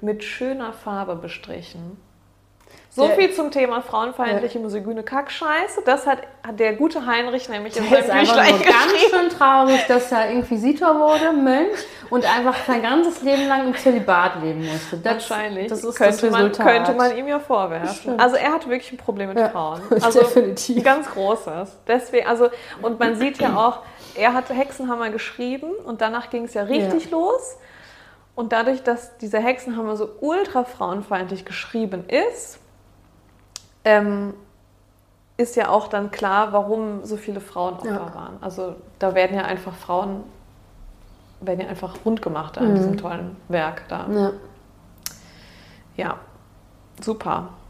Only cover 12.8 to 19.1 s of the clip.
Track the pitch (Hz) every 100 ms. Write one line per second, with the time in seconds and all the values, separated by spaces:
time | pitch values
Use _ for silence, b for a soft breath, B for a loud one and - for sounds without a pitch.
12.8 | 226 285 339 330 262 277 277 269 262 254
13.8 | 262 233 202 180 185 185 160 160 160 160
14.8 | - 170 220 226 - 214 214 196 214 220
15.8 | 226 240 208 214 226 220 208 202 220 233
16.8 | 175 240 247 233 277 294 294 226 185 165
17.8 | 175 - - 233 247 254 285 320 302 254
18.8 | - 254 -